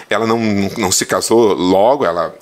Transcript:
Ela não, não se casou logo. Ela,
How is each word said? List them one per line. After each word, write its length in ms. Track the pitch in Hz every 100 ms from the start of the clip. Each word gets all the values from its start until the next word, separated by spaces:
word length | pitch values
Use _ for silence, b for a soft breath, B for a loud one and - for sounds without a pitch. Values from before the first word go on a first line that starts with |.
| B
Ela 160 | 104 113
não, 120 | 117 110 101 98 -
não 160 | 92
se 140 | - 110
casou 480 | 95 - 113 110
logo. 500 | 73 90 95 113 143
Ela, 300 | 98 85 80 -